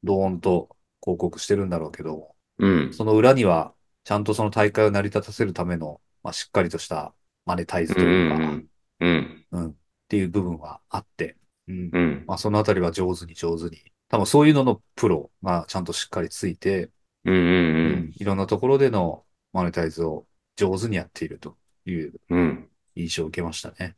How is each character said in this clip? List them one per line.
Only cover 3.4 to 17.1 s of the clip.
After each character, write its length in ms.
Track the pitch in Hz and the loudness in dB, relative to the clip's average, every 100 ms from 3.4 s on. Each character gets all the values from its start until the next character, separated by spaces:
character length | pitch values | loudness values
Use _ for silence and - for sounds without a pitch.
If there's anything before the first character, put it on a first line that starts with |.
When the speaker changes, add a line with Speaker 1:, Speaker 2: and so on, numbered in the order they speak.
| 104 | 4
Speaker 1:
は、 280 | 82 82 _ _ _ | 2 0 _ _ _
ち 80 | - | -4
ゃ 80 | 104 | -2
ん 40 | |
と 100 | 104 | 0
そ 100 | 107 | -2
の 80 | 107 | -2
大 200 | 107 104 | 2 2
会 140 | 101 107 | 4 2
を 60 | |
成 100 | 101 | 2
り 60 | 101 | -2
立 120 | 104 - | -4 -6
た 40 | |
せ 140 | - 104 | -4 -4
る 80 | |
た 120 | 87 87 | -2 -4
め 120 | 87 | -4
の、 240 | 78 76 _ _ | -6 -12 _ _
ま 100 | - | -12
あ、 20 | |
し 120 | - - | -10 -2
っ 40 | |
か 100 | - | 0
り 80 | 87 | 0
と 80 | - | -2
し 100 | - | -8
た 260 | 78 76 _ _ _ - | -8 -8 _ _ _ -6
マ 100 | 90 | -4
ネ 100 | 85 | -2
タ 140 | 90 | -4
イ 80 | 80 | 0
ズ 80 | 90 | 4
と 60 | |
い 260 | 87 92 85 | 6 6 4
う 20 | |
か、 60 | 76 | 2
Speaker 2:
う 40 | |
ん 20 | |
う 40 | 78 | -2
ん 240 | 76 - _ _ _ | -4 -10 _ _ _
う 80 | 87 | 2
ん。 380 | 82 67 - _ | 2 0 -10 _
う 80 | 87 | -8
ん。 40 | |
Speaker 1:
う 40 | 82 | -8
ん、 20 | |
っ 60 | 73 _ _ _ | -10 _ _ _
て 80 | 104 | -2
い 60 | |
う 60 | 92 | 0
部 120 | 92 | -2
分 160 | 90 80 | -2 -6
は 220 | - - _ | -10 -18 _
あ 100 | - | -12
っ 60 | - _ | -12 _
て、 200 | 82 - _ _ - | -8 -8 _ _ -12
う 60 | |
ん。 160 | 92 90 | -10 -4
Speaker 2:
う 60 | 87 | 0
ん。 240 | 85 69 - | 0 0 -6
Speaker 1:
ま 80 | 92 | -4
あ、 20 | |
そ 140 | 107 | 0
の 80 | 104 | 2
あ 40 | |
た 100 | 107 | 2
り 80 | 95 | 2
は 100 | 87 | 0
上 240 | 82 92 87 | -2 -4 -4
手 100 | 85 | -8
に 80 | |
上 240 | 85 - 82 | -6 -4 -4
手 80 | 82 | -6
に。 160 | 80 _ _ _ | -12 _ _ _
多 80 | 113 | 0
分 80 | 95 | 4
そ 160 | 147 | 6
う 60 | 151 | 6
い 40 | |
う 20 | |
の 100 | 147 | 6
の 180 | 131 104 _ - | 4 0 _ -2
プ 120 | 110 | 0
ロ 240 | 82 - _ | 0 -2 _
が 240 | 95 87 82 | -2 -2 -2
ち 80 | 98 | -8
ゃ 60 | |
ん 20 | |
と 100 | 85 | -6
し 120 | 85 - | -8 -6
っ 40 | |
か 120 | - | -6
り 80 | 82 | -6
つ 180 | - 98 | -6 -6
い 100 | - | -4
て、 340 | 95 95 85 _ _ | -2 -2 -4 _ _